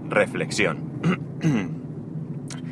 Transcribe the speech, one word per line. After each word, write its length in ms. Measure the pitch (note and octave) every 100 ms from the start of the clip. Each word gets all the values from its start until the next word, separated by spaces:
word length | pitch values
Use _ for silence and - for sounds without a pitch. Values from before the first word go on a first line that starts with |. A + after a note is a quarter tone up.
| -
reflexión. 720 | G#2 F#2+ F#2 E2 - F2+ C#2+ - - E3 F3+ - -
<clears throat> 400 | D#3+ A#2+ F2 - - - - - - - - - -